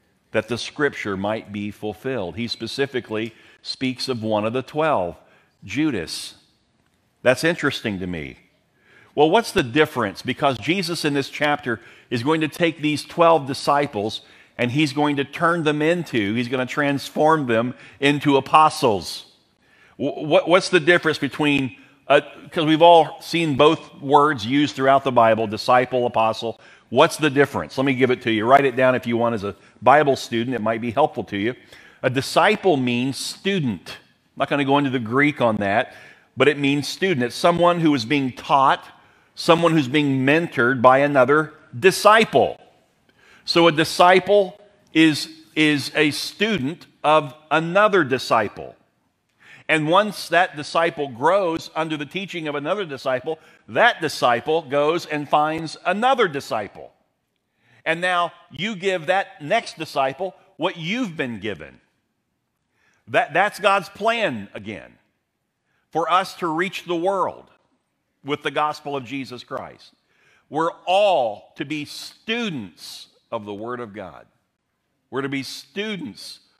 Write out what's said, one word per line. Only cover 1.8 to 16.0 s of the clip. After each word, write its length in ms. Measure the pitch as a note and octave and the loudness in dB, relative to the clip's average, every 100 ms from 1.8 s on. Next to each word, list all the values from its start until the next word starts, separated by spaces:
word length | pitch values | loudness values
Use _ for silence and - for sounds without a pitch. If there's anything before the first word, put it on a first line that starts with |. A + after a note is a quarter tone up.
| G#2+ G2+ C3 B2+ F2+ F2 | -10 -8 -8 -6 -8 -8
He 120 | A#2 | -8
specifically 840 | - A2+ - C#3 B2 - G#2+ A#2 - - _ | -8 -10 -4 -4 -4 -6 -6 -8 -12 -20 _
speaks 460 | - - C3 B2+ - | -14 -6 -6 -6 -6
of 140 | B2 | -6
one 240 | A2 G#2+ A2 | -2 -2 -2
of 60 | |
the 80 | B2+ | -4
twelve, 540 | C3 D3+ D#3 A#2+ F2 E2+ _ _ _ _ | -6 -4 0 0 -2 -8 _ _ _ _
Judas. 720 | G2 A2+ D#3 G#2+ D2+ - - - _ _ _ _ _ _ _ _ | -10 -4 -2 -2 -8 -10 -14 -18 _ _ _ _ _ _ _ _
That's 220 | B2 B2+ | 0 2
interesting 540 | D#3+ D#3 C#3+ - A#2 F#2+ | 0 0 -2 -2 -6 -6
to 80 | F#2 | -6
me. 320 | F2 C#2 A#1 _ _ _ _ _ _ _ | -8 -10 -16 _ _ _ _ _ _ _
Well, 160 | - D#3 | 2 4
what's 220 | G#3+ A3 | 4 2
the 100 | G3 | -2
difference? 580 | B2+ C#3 D3+ B2+ G#2 - | -2 0 0 0 -4 -4
Because 380 | - B2 C#3 A#2+ | -8 -2 -2 -2
Jesus 460 | G#2 F#3+ E3+ E3 | -2 -4 -2 -4
in 100 | D3+ | -2
this 160 | C#3+ C3+ | -2 -4
chapter 500 | - D3 D3 - - - - - | -4 -2 -2 -4 -6 -8 -20 -6
is 120 | B2 | -4
going 200 | B2+ D#3+ | 0 -2
to 60 | D#3 | -2
take 320 | - E3+ D#3 | -2 -2 -2
these 220 | D3+ D3 | -4 -4
twelve 440 | - - E3 D#3+ C3+ | -6 2 4 4 0
disciples 760 | C3+ - C#3+ B2+ G#2+ G#2+ - _ - _ - | -6 0 0 0 -2 -6 -6 _ -20 _ -4
and 120 | B2 | -2
he's 220 | C3+ D3+ | 0 -2
going 240 | C#3 D3 C#3+ | 0 -2 -2
to 80 | |
turn 400 | C#3 - E3+ E3+ | -6 -2 -2 0
them 160 | D3+ D3 | -2 0
into, 520 | D#3 F3 | 0 -2